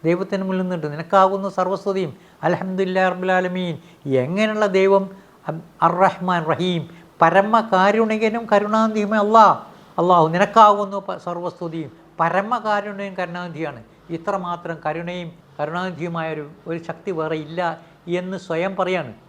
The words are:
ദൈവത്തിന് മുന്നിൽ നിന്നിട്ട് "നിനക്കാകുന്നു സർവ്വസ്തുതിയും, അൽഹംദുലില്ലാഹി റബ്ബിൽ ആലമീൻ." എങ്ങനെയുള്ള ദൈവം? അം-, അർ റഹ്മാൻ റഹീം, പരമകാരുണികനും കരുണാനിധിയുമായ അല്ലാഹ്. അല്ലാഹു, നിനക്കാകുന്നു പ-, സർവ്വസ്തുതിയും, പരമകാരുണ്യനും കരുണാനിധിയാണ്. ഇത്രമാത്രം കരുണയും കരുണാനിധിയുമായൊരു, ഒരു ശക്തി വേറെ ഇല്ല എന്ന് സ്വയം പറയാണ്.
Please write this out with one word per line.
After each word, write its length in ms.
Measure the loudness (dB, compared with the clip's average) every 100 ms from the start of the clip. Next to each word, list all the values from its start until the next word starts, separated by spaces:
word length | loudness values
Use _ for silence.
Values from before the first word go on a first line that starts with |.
ദൈവത്തിന് 380 | 0 -2 -2 -6
മുന്നിൽ 200 | -4 -4
നിന്നിട്ട് 300 | -4 -4 -6
"നിനക്കാകുന്നു 560 | -8 0 4 4 2 -4
സർവ്വസ്തുതിയും, 680 | -4 -2 -2 -4 -4 -4 -8 -20 _
അൽഹംദുലില്ലാഹി 640 | -2 -2 -4 -4 -2 0 0
റബ്ബിൽ 220 | 0 0
ആലമീൻ." 460 | 0 0 -4 -6 -8 -12 -14 -2 -2
എങ്ങനെയുള്ള 420 | 0 -2 -2 0 0
ദൈവം? 440 | 2 4 4 0 -12 -20 _ -10
അം-, 160 | -10 -12 _
അർ 120 | 0 4
റഹ്മാൻ 480 | 2 2 -2 -2
റഹീം, 440 | 0 -2 0 -2 -6 -16 -20 _
പരമകാരുണികനും 1200 | 4 4 6 4 4 2 4 2 0 0 0 -2 2
കരുണാനിധിയുമായ 680 | 2 2 0 0 0 0 0
അല്ലാഹ്. 380 | 4 8 8 6 -4 -20 -10 -2
അല്ലാഹു, 300 | 4 6 6
നിനക്കാകുന്നു 720 | 2 2 8 8 6 0 -6 -8
പ-, 100 | -10
സർവ്വസ്തുതിയും, 720 | -8 -8 -8 -8 -10 -8 -10 -14 -20 -2
പരമകാരുണ്യനും 960 | 0 0 -2 -4 0 -2 -2 -10 -10
കരുണാനിധിയാണ്. 680 | -8 -8 -8 -10 -8 -8 -10 -20 _ -12
ഇത്രമാത്രം 680 | -8 -4 -4 -4 -8 -8 -6 -6
കരുണയും 440 | -6 -6 -8 -10 -14 _ -8
കരുണാനിധിയുമായൊരു, 920 | -6 -4 -6 -8 -8 -6 -6 -8 -10 -16 -10
ഒരു 120 | -10
ശക്തി 320 | -8 -10 -8
വേറെ 260 | -6 -4 -6
ഇല്ല 240 | -6 -6 -6 -6 -16 -20 -6
എന്ന് 280 | -6 -6 -10
സ്വയം 400 | -6 -4 -4 -4
പറയാണ്. 360 | -2 -2 -6 -14